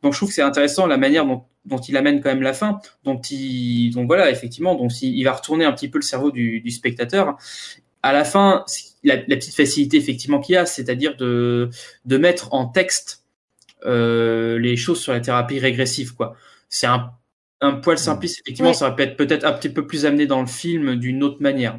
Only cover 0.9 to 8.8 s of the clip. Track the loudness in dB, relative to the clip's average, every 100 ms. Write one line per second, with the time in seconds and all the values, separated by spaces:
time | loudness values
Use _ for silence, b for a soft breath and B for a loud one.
0.9 | 4 4 4 2 -2 -8 _ -8 -8 -2
1.9 | 0 2 2 2 0 0 0 -2 -2 B
2.9 | B -6 -6 -6 -8 -6 -4 -2 2 2
3.9 | 0 2 4 4 2 -4 -4 -2 0 0
4.9 | -2 -2 0 0 -2 -2 2 2 0 -4
5.9 | -4 -4 -2 -2 0 -2 -2 -6 -4 -4
6.9 | -4 -2 0 0 -2 B B B B _
7.9 | _ 2 2 4 4 6 4 0 -12